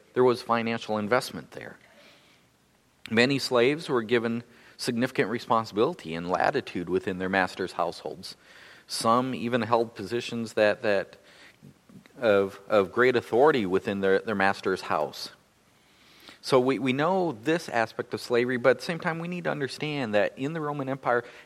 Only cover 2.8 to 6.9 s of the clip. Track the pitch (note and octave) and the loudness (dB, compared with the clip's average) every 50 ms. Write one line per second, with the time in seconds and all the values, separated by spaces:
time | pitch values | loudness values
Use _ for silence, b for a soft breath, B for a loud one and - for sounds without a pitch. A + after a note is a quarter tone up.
2.8 | _ _ _ _ - - A2+ A2+ A#2+ C3 C#3 C3 - - B2+ A#2+ A#2+ B2+ D3 E3 | _ _ _ _ -10 -2 2 4 4 4 2 0 -2 0 2 4 4 4 2 0
3.8 | E3 - C#3 A#2+ A2+ G#2 B2 A#2 A2+ A#2 A#2 A#2+ - B B B B B B B | -2 -2 -2 -2 0 2 0 0 2 0 -4 -4 -8 B B B B B B B
4.8 | - - B2 A#2 B2+ C3 - - B2+ F#2+ A#2 A#2+ - - A#2+ A2+ A2+ - F#2+ G2+ | -6 -4 -2 0 -2 0 0 0 0 0 -2 -4 -2 0 2 2 0 0 0 0
5.8 | A#2 D#3 F3+ - - D#2+ D#2+ E2+ F2 F2 F#2 E2+ - - D3 C3 - - - F#2+ | 0 0 0 -4 -10 -8 -8 -6 -4 -2 0 2 2 2 0 -2 -4 -4 -6 -6
6.8 | F2 E2+ | -4 -2